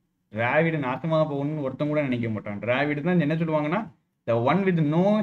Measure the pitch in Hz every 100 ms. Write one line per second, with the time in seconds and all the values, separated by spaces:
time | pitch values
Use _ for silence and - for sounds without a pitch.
0 | _ _ _ 104 120 151 165 156 127 131
1 | 165 156 147 143 143 156 131 - 147 151
2 | 139 120 113 104 104 104 104 127 147 143
3 | 160 180 147 160 160 156 151 196 220 -
4 | _ _ - 117 127 180 190 170 147 165
5 | 196 214